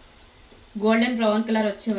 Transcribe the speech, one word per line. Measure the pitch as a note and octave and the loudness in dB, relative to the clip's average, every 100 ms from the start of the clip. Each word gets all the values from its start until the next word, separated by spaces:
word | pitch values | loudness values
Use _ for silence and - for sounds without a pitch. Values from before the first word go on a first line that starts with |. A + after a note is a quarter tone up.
| - - - - - - - G#3+ | -20 -20 -20 -20 -20 -20 -16 -2
గోల్డెన్ | G#3+ A3+ A#3+ A#3 | 2 2 2 0
బ్రౌన్ | A3 G#3+ A3+ | 0 0 0
కలర్ | A3 G#3+ | 0 0
వచ్చే | G3+ A#3 | -4 -4